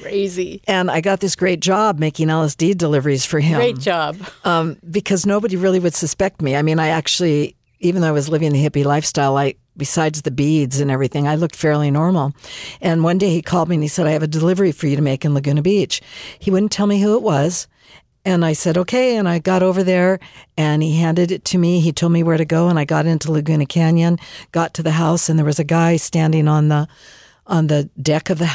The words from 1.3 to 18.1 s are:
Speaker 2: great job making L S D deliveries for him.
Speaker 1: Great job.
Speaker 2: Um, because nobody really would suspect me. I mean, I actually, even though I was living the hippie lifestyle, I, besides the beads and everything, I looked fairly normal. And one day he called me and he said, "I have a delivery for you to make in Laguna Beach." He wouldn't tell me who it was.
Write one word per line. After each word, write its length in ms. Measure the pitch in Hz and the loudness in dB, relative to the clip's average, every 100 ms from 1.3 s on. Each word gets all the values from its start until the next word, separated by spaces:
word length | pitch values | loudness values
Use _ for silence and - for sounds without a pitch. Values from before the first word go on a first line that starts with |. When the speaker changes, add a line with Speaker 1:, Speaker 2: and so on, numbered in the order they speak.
| - | 0
Speaker 2:
great 240 | 175 165 | -2 0
job 400 | 185 190 214 151 | 0 2 0 0
making 280 | 156 156 160 | -2 0 0
L 140 | 160 | 0
S 140 | 156 - | 0 0
D 180 | 165 | 0
deliveries 500 | 190 165 147 143 135 | 0 0 0 0 -2
for 140 | - 156 | -2 0
him. 200 | 151 156 | 2 2
Speaker 1:
Great 200 | 240 127 | 0 -2
job. 380 | 147 170 151 175 185 - | -2 -2 -2 -6 -14 -6
Speaker 2:
Um, 320 | 190 165 160 - 170 | -2 0 -2 -6 -6
because 340 | 190 - 190 | -4 -2 0
nobody 320 | 202 202 208 185 | 0 0 0 0
really 220 | 190 185 | 2 2
would 160 | 175 | 0
suspect 480 | - 160 - 190 - | -2 -2 -2 -2 -2
me. 140 | 143 139 | -2 0
I 60 | |
mean, 180 | 156 160 | 0 0
I 80 | 156 | 0
actually, 680 | 160 - - 175 147 147 - _ _ | -2 -2 0 0 0 -2 -8 _ _
even 240 | 175 185 | -2 0
though 60 | 160 | 0
I 40 | 147 | 0
was 80 | 143 | 0
living 240 | 151 156 | 0 0
the 100 | 139 | 2
hippie 220 | 147 147 | 0 0
lifestyle, 540 | 139 147 151 - 139 139 | 0 0 -2 -2 0 0
I, 160 | 139 - _ - | -2 -4 _ -8
besides 460 | 135 185 196 151 | -4 0 -2 -2
the 80 | 147 | -4
beads 480 | 127 143 156 135 135 | -2 2 2 0 -2
and 100 | 143 | -2
everything, 380 | 131 135 143 143 | 0 -2 0 0
I 80 | |
looked 220 | 156 165 - | 0 -2 -2
fairly 340 | 156 151 147 | 0 0 2
normal. 420 | 143 170 185 135 - - - - - | 2 2 0 -2 -6 -16 -16 -16 -6
And 220 | 160 165 | -2 0
one 160 | 165 180 | 2 2
day 120 | 196 | 0
he 120 | 165 | 0
called 260 | - 175 165 | 0 -2 0
me 60 | |
and 80 | 165 | 0
he 60 | 151 | -2
said, 180 | 185 151 | 0 0
"I 60 | |
have 100 | 156 | 0
a 60 | 151 | -2
delivery 420 | 156 165 185 190 | 0 0 2 0
for 160 | 143 143 | 0 -2
you 80 | |
to 80 | 139 | 0
make 220 | 147 135 | 0 0
in 100 | 151 | 0
Laguna 280 | 143 143 147 | 0 0 0
Beach." 380 | 165 202 147 - - - - - | 2 0 0 -6 -10 -18 -20 -8
He 140 | - | -2
wouldn't 180 | 190 208 | 0 0
tell 160 | - 208 | 0 0
me 140 | 202 | 2
who 160 | 208 226 | 2 2
it 60 | |
was. 440 | 220 143 156 175 - _ - - _ | 0 0 0 -4 -8 _ -20 -20 _